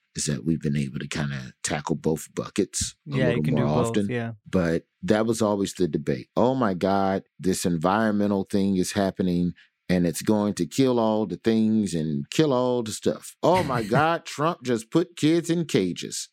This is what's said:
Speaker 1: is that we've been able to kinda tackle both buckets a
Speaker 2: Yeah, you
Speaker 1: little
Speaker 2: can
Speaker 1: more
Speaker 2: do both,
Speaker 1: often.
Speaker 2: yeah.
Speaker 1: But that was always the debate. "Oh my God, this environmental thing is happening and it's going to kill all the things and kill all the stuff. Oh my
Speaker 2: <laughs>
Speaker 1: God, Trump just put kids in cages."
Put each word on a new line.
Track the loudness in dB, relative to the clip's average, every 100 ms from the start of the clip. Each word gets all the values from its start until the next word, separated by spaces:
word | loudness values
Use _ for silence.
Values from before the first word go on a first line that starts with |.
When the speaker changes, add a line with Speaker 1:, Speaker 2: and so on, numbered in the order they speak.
| _ -8
Speaker 1:
is | -4
that | -4 -2
we've | -2
been | -2 -2
able | -4 -6
to | -8
kinda | -6 -6 -6 -10 -12
tackle | -6 -6 -4 -4
both | -2 -4 -6 -10
buckets | -6 -4 -4 -4 -8 -8 -6
a | -2
Speaker 2:
Yeah, |
you | 0
Speaker 1:
little | 0
Speaker 2:
can | 0
Speaker 1:
more | 0
Speaker 2:
do | 2
both, | 0 0
Speaker 1:
often. | 0 -2
Speaker 2:
yeah. | -2 -6 -10 -4
Speaker 1:
But | 0 0 0 -4 _
that | 0 2 2
was | 2
always | 2 2 -2
the | -2 -2
debate. | 0 -2 -4 -4 2
"Oh | 2
my | 4 0
God, | 2 2 2 2 -2 -4 -6
this | -2 0 0
environmental | 0 2 2 2 2 2 0
thing | 0 0 2 2
is | 0
happening | 0 0 0 0 2 0 -2 _ _ -2
and | 0 2
it's | 0
going | 0 0 0 -2
to | -4
kill | 0 2 2
all | 2 0 -2
the | -2
things | 0 2 4 2 0
and | -2 -2 -4 -2
kill | 0 2
all | 2 2 0
the | -2
stuff. | -4 -4 -4 -6 -2
Oh | 2 2
my | 2 -2
Speaker 2:
<laughs> | 0 2
Speaker 1:
God, | 2 0 -6
Trump | -4 -2 -2
just | -2 -2 0
put | 0 0 0
kids | 2 2 2
in | -2 0
cages." | 0 0 -4 -8 -10 -12